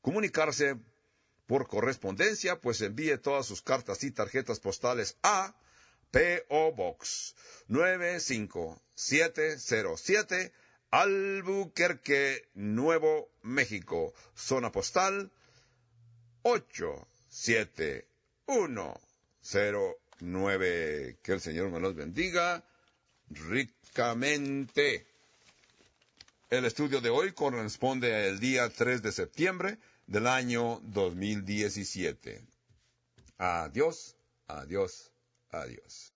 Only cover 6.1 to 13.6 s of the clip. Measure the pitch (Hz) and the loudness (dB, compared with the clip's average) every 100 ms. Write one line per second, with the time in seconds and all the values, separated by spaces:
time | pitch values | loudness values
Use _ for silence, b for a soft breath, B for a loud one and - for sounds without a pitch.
6.1 | 127 170 175 - 147 160 135 90 - - | 4 4 2 2 2 4 2 -4 -4 -10
7.1 | - - - B B B 120 175 185 175 | -8 -10 -14 B B B 2 4 4 0
8.1 | 175 - 123 104 - 82 82 _ - - | -2 -2 -4 -4 -6 -8 -8 _ -8 0
9.1 | 139 165 165 156 147 - 113 95 82 - | 4 4 2 -2 -2 -2 0 0 -4 2
10.1 | 202 208 180 185 b b b _ 131 196 | 2 2 -2 -4 b b b _ 4 4
11.1 | 196 196 196 180 196 190 - 175 147 - | 2 0 -4 -2 -4 -4 0 0 0 2
12.1 | 139 139 135 - 95 104 107 147 165 156 | 2 2 -2 -8 -8 -2 0 2 4 4
13.1 | 156 - _ 113 131 | 2 -2 _ -6 -2